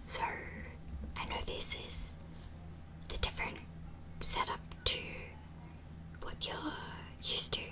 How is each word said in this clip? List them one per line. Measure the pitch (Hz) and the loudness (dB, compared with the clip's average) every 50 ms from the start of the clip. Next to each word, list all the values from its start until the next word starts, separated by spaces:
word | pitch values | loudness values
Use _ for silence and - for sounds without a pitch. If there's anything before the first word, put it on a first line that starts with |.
| - | -2
so | - - - - - - - - - - - - - - - - - - - - - - | 0 0 2 2 2 0 -2 -4 -6 -6 -6 -8 -8 -8 -8 -8 -6 -6 -4 -4 -4 -4
I | - - | -4 -2
know | - - - - | 0 0 -2 0
this | - - - - - - - - | 0 0 2 2 2 2 0 0
is | - - - - - - - - - - - - - - - - - - - - - - - - | 0 2 2 2 2 -2 -6 -8 -8 -8 -8 -8 -8 -8 -8 -8 -8 -8 -10 -10 -10 -10 -8 -6
the | - - | -4 0
different | - - - - - - - - - - - - - - - - - - - - - | 2 2 2 2 0 -2 -2 -2 -4 -8 -8 -8 -8 -8 -8 -8 -8 -10 -8 -6 -2
setup | - - - - - - - - - - - - - | 0 2 4 4 4 2 2 -2 -4 -8 -10 2 4
to | - - - - - - - - - - - - - - - - - - - - - - - - - - - | 4 4 4 0 -4 -6 -6 -6 -8 -8 -10 -10 -10 -10 -10 -10 -10 -10 -10 -10 -10 -10 -10 -8 -8 -6 -6
what | - - - - - | -4 -4 -2 0 0
you're | - - - - 302 294 - - - - - - - - - | 0 0 0 0 -2 -2 -2 -4 -6 -6 -8 -8 -8 -8 -2
used | - - - - - - - | 0 4 8 10 10 10 10
to | - - - | 8 2 0